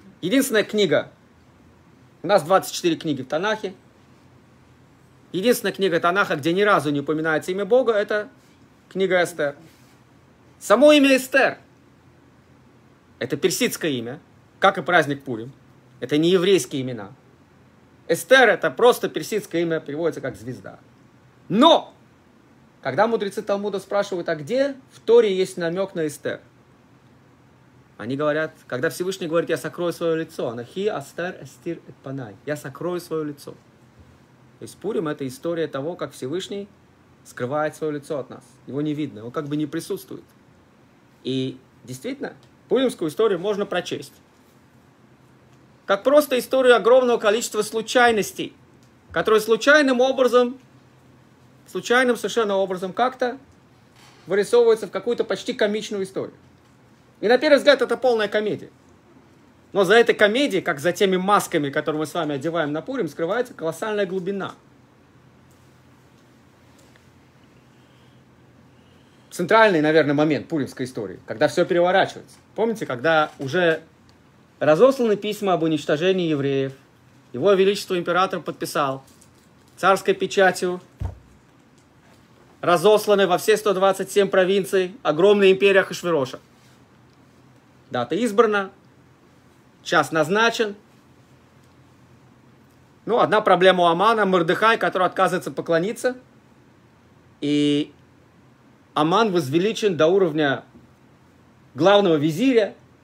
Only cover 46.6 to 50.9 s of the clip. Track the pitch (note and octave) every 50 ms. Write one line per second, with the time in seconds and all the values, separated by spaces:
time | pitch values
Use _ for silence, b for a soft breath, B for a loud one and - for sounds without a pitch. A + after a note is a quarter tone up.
46.6 | B3+ B3 A#3+ A3 F#3 A3+ B3+ C4 B3+ A#3+ A#3 G3+ A3+ G#3+ G#3 A#3+ A#3 - - G#3+
47.6 | G#3 - - A3+ G#3+ - - B3+ A#3+ A#3+ A3+ G#3 F#3 - - - D#3+ - - _
48.6 | _ _ _ - _ _ _ _ _ - - E3 F3 G#3+ A3 G#3+ G#3+ A3+ A3+ A3+
49.6 | - C#4 D4 D4+ D4 C4+ C4 A#3+ B3 C4+ C4 C4+ C4 B3 A3+ B3 B3 A#3+ B3+ -
50.6 | _ - _ - _ _